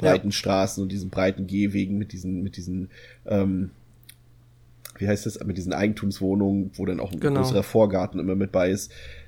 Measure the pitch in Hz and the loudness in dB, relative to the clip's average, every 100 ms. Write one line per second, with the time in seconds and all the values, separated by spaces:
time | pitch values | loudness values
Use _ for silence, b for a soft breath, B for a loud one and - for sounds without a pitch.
0 | - 92 101 101 - 95 98 - 95 98 | 2 4 2 -2 0 2 2 -2 -4 -4
1 | 92 92 95 98 92 98 101 98 95 101 | -4 0 0 0 -2 2 2 2 0 -2
2 | 107 92 92 92 95 - 87 92 95 B | -4 -6 -6 -4 -4 -6 -6 -6 -6 B
3 | B B - 104 95 95 92 - - - | B B -2 2 2 0 -2 -8 -20 -20
4 | - - - - - _ - - - - | -20 -20 -20 -20 -20 _ -20 -20 -20 -4
5 | 101 101 - - - 92 90 80 104 107 | 0 0 -2 -6 -6 -4 -2 0 0 0
6 | 101 - 95 101 98 98 95 - 92 90 | -4 0 0 2 2 2 -2 -4 -4 -2
7 | 92 - 147 139 131 107 - 113 107 95 | -4 -2 0 2 2 0 2 4 4 4
8 | 92 92 92 95 98 92 92 104 - B | 0 -2 0 0 2 2 2 2 -4 B
9 | B B | B B